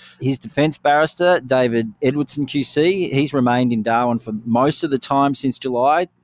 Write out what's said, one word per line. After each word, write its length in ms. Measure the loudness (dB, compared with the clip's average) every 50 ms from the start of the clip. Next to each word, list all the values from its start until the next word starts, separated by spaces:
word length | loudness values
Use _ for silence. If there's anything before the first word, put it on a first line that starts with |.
| -20 -20 -16 _
His 180 | -4 -4 -4 -4
defence 380 | -6 -8 -2 0 0 0 0
barrister, 640 | -2 _ 2 4 4 2 0 0 0 2 2 2 2
David 540 | 0 0 0 2 2 2 2 0 -2 -2 -6 _ -2
Edwardson 420 | 0 0 0 -4 -4 -4 -6 -6
Q 180 | -4 -2 -4 -4
C, 460 | -2 0 0 2 2 2 0 -2 -2
he's 240 | 0 0 0 0 0
remained 400 | 0 2 2 2 2 2 0 0
in 100 | 0 0
Darwin 360 | 0 0 2 2 0 0 -2
for 140 | -4 -6 -10 -8 -4
most 400 | 0 2 2 2 2 0 -2 -4
of 60 | -2
the 80 | -2 -2
time 360 | -2 -2 0 2 2 0 0
since 240 | -2 -4 -4 -4 -4
July. 500 | -6 -4 -2 0 2 2 2 2 0 -4 _ _